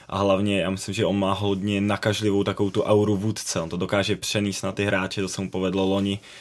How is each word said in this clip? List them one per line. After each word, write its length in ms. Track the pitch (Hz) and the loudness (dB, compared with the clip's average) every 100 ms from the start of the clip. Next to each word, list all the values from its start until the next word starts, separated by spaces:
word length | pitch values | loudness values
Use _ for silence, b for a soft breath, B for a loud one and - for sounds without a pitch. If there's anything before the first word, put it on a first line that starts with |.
| B | B
a 100 | 95 | 0
hlavně 420 | 101 95 104 98 | 4 4 4 0
já 100 | 85 | 0
myslím, 240 | 95 - | -2 -4
že 120 | 98 90 | 0 2
on 120 | 101 | 2
má 140 | 95 | 2
hodně 480 | 98 101 95 104 101 | 2 0 0 0 0
nakažlivou 640 | 104 101 110 101 107 101 | 0 0 0 0 2 2
takovou 260 | 98 98 101 | 0 0 0
tu 120 | 104 | 0
auru 340 | - 107 104 98 | 4 4 4 0
vůdce, 440 | 107 - - 90 | -2 -4 -4 -4
on 80 | 82 | -4
to 80 | 87 | -4
dokáže 400 | 92 101 98 92 | 0 0 0 -2
přenést 460 | - 107 101 95 | -2 -2 -2 -2
na 100 | 95 | -6
ty 120 | 95 | -2
hráče, 380 | 101 98 92 - | 0 0 -2 -4
to 60 | 92 | -4
se 140 | - | -4
mu 80 | 92 | -4
povedlo 360 | 92 92 95 95 | -2 0 2 2
loni, 320 | 98 98 98 B B | 2 0 -4 B B